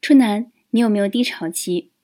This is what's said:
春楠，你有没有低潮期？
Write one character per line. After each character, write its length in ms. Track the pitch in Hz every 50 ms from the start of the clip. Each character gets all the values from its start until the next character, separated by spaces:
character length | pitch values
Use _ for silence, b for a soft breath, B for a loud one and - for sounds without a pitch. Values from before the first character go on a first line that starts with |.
| -
春 160 | - 302 277
楠， 320 | 254 220 208 208 233 - _ _ _ _
你 100 | - 226
有 80 | 240 226
没 120 | 208 208
有 80 | 202 202
低 160 | 202 233 247
潮 260 | - - - 180 165
期？ 400 | 165 - - - 180 175 170 _ _ _